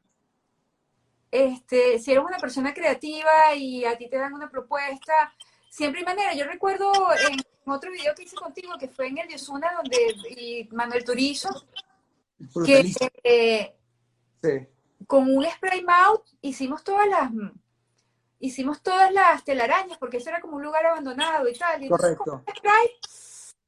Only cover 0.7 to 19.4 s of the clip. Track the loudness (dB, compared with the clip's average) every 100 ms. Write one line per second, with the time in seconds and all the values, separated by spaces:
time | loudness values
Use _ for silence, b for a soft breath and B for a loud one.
0.7 | _ _ _ _ _ _ 2 2 0 _
1.7 | 2 4 2 2 0 0 -6 -6 -4 -4
2.7 | -2 -2 -2 -6 -2 4 6 6 4 -4
3.7 | -4 -4 -4 -6 -6 -6 -8 -12 -12 -6
4.7 | -4 -4 -8 0 0 0 -6 b b _
5.7 | -6 -4 -4 -4 -2 -2 -4 -6 -4 -2
6.7 | 0 2 2 4 2 2 0 -8 _ -8
7.7 | -6 -8 -6 -6 -6 -12 -16 -14 -14 -14
8.7 | -12 -12 -8 -8 -8 -10 -14 -12 -6 -4
9.7 | -4 -2 0 0 -2 -12 -14 -12 -10 -8
10.7 | -6 -4 -4 -4 -2 -2 -2 -8 -10 -14
11.7 | -20 -20 _ _ _ _ _ -10 -2 6
12.7 | 6 6 -2 -6 -2 2 4 4 0 -4
13.7 | _ _ _ _ _ _ _ -4 -4 -8
14.7 | _ _ _ 0 2 4 2 0 -4 -4
15.7 | -2 4 6 6 4 -2 _ -10 -6 -6
16.7 | -6 -2 2 2 2 0 -4 -10 -14 _
17.7 | _ _ _ _ _ _ _ -8 -6 -6
18.7 | -6 -2 4 4 6 4 4